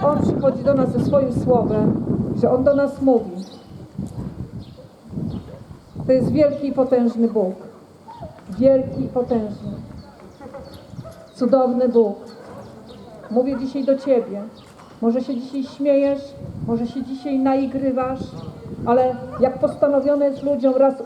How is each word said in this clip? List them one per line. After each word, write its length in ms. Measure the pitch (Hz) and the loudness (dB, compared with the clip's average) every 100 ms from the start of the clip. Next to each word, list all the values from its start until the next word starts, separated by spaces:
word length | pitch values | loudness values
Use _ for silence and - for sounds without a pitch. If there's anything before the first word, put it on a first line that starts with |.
| 277 | 2
On 160 | 294 | 2
przychodzi 420 | - - 269 - | 0 2 0 2
do 100 | 277 | 2
nas 180 | 277 247 | 2 2
ze 120 | 247 | 0
swoim 280 | - 285 262 | 2 2 2
słowem, 720 | 233 - 247 214 214 214 220 - - - - | 0 2 2 2 2 2 0 0 -2 -2 0
że 140 | 233 | 2
On 140 | 269 | 4
do 100 | 277 | 4
nas 280 | 277 277 - | 2 0 0
mówi. 420 | 269 233 202 180 190 - - - - - - - - - - - - - - - - - - - - - - - - - - | 4 4 2 -10 -12 -16 -20 -20 -16 -12 -10 -10 -10 -10 -12 -14 -16 -18 -20 -20 -12 -8 -6 -8 -12 -18 -18 -20 -18 -6 2
To 60 | |
jest 200 | 262 - | 2 4
wielki 360 | 294 294 - 277 | 4 2 2 -4
i 40 | |
potężny 560 | - 254 254 233 226 226 | 0 2 2 2 2 2
Bóg. 260 | 214 185 - - - - - - - - - - 196 | 2 0 -4 -14 -20 -20 -20 -20 -16 -16 -16 -10 2
Wielki 460 | 269 262 269 269 | 4 4 2 -4
i 40 | - | -4
potężny. 600 | 254 240 233 208 202 202 - - - - - - - - 277 - - - - - - - | -2 0 -2 -2 -8 -10 -12 -14 -16 -18 -20 -20 -20 -16 -16 -16 -18 -18 -16 -16 -18 -14
Cudowny 540 | - 247 269 247 240 254 | -2 4 4 4 2 4
Bóg. 280 | 233 214 196 - - - - - - - - - - - | 4 4 0 -12 -18 -18 -18 -18 -18 -20 -20 -20 -16 -4
Mówię 260 | 226 262 262 | 0 0 -2
dzisiaj 260 | 269 277 | -4 -2
do 140 | 277 269 | 0 2
ciebie. 440 | 285 240 220 202 220 - - - - - | 4 2 2 -6 -10 -16 -20 -20 -18 -2
Może 180 | 226 247 | 0 0
się 140 | 247 | -2
dzisiaj 300 | 247 - 277 | -6 -6 -6
śmiejesz, 680 | 269 - 285 277 277 277 277 - - - - | -6 -2 2 4 4 0 -6 -14 -12 -8 -2
może 200 | 233 233 | -2 -2
się 160 | 269 | -6
dzisiaj 360 | 262 269 294 269 | -8 -6 -2 2
naigrywasz, 800 | 269 269 262 269 269 254 254 262 - - - - - - - | 2 2 0 -2 0 0 -2 -4 -8 -12 -14 -14 -12 -6 2
ale 300 | 254 254 240 - - | 4 2 0 -8 0
jak 180 | 262 - | 0 2
postanowione 640 | 294 - 285 277 269 294 | -2 2 2 4 2 2
jest 180 | 285 269 | 2 0
ludziom 320 | 277 269 262 | -2 2 2
raz 200 | 262 269 262 | 4 4 2